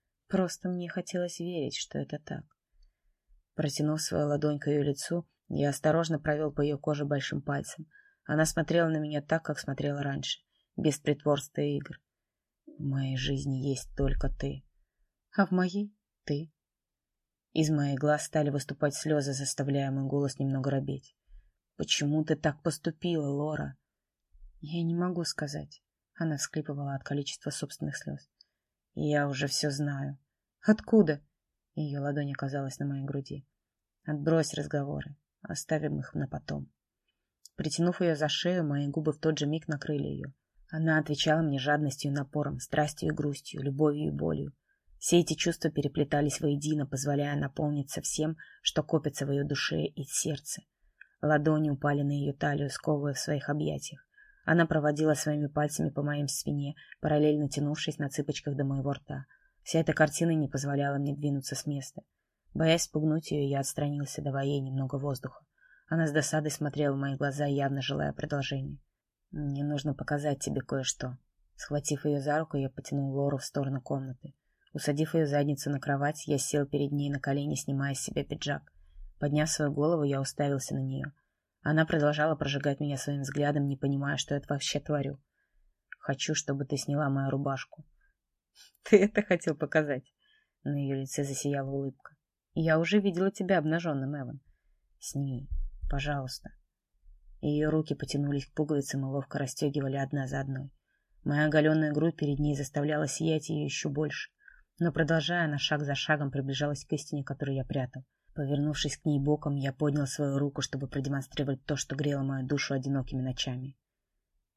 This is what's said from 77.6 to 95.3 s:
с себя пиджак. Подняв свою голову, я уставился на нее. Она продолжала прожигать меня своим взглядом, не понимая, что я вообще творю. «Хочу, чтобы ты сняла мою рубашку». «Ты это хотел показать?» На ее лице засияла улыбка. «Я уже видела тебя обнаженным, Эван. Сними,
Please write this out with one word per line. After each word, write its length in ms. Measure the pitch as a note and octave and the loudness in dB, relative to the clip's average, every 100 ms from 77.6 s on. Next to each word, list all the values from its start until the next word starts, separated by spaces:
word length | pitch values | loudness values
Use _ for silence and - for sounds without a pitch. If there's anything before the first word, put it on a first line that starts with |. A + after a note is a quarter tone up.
| - C#3 C#3 | -2 -2 -2
с 60 | C3+ | -4
себя 240 | - D3 | -4 -4
пиджак. 380 | C#3 D3 D3 D3 - _ - - - - | -4 -6 -4 -6 -8 _ -20 -18 -16 -4
Подняв 280 | D3 D3 D#3 | 0 2 2
свою 240 | - D3 | 0 0
голову, 300 | D3 D3+ E3+ | 2 2 4
я 180 | C#3+ C#3 | 2 0
уставился 540 | C3+ - C#3+ C#3 - | -2 -2 0 0 -2
на 60 | C#3+ | -4
нее. 320 | C3 C3+ C#3 - _ _ _ _ | -2 -4 -6 -12 _ _ _ _
Она 240 | - D#3 D#3+ | 2 2 4
продолжала 480 | D#3+ D3 D3+ D#3 | 4 4 4 2
прожигать 460 | D3+ C#3 C#3+ C#3+ C#3 | 2 0 0 0 0
меня 160 | D3 C3+ | -2 -2
своим 240 | - C#3+ | -2 -2
взглядом, 480 | C3+ C#3+ D3 D3 C#3 | -2 0 2 2 2
не 80 | C#3 | 0
понимая, 400 | C#3 C#3 C#3 C#3+ | 0 0 0 -2
что 180 | - | -2
я 80 | C#3+ - | -4 -2
вообще 320 | C#3+ - D3 | -4 -2 -4
творю. 400 | - D3 C#3 C#3 _ _ _ _ _ _ _ - | 0 0 0 -6 _ _ _ _ _ _ _ -12
«Хочу, 360 | - C3 - | -6 -4 -2
чтобы 300 | D#3 - C#3 | -2 -2 -2
ты 120 | C#3 C#3+ | -2 -2
сняла 320 | - C#3+ C#3+ | 0 2 2
мою 220 | C#3 C3+ | 2 2
рубашку». 560 | C#3 C#3+ C3 - - - _ _ _ _ _ _ _ - _ | 0 0 -4 -8 -16 -20 _ _ _ _ _ _ _ -20 _
«Ты 220 | - G3+ | 8 8
это 180 | G#3 G#3 | 8 2
хотел 320 | - F3 - | 2 2 2
показать?» 580 | D3 C#3+ D#3+ D3 C3+ - _ _ _ _ _ | -2 2 2 2 -2 -6 _ _ _ _ _
На 100 | C#3 | -4
ее 220 | C#3+ C#3 C3+ | -2 0 -2
лице 260 | C3+ - | -2 -2
засияла 480 | C#3 C#3 C#3+ C#3+ C3+ | -2 -2 -2 -2 -2
улыбка. 460 | C#3 C#3 - - _ _ _ _ | -2 -4 -8 -20 _ _ _ _
«Я 260 | - D#3+ D#3+ | 0 4 4
уже 180 | E3+ G#3 | 6 4
видела 320 | G3 E3+ F#3+ | 4 2 0
тебя 280 | - F3+ F3+ | 0 2 4
обнаженным, 580 | D#3 E3 E3 C#3 C3+ D3 | 4 0 0 -2 -2 -4
Эван. 240 | B2 C3+ _ _ _ _ _ _ | -8 -12 _ _ _ _ _ _
Сними, 500 | - C#3 C#3 | -8 -4 -4